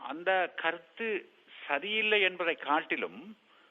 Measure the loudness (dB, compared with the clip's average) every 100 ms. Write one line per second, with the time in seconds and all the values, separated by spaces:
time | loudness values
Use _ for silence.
0 | -10 -4 0 2 2 -2 -2 -2 -6 -6
1 | -2 -2 -4 _ -20 -12 -4 -2 0 0
2 | 4 4 4 2 0 -2 2 2 2 -2
3 | -2 -6 -16 -18 _ -20 -20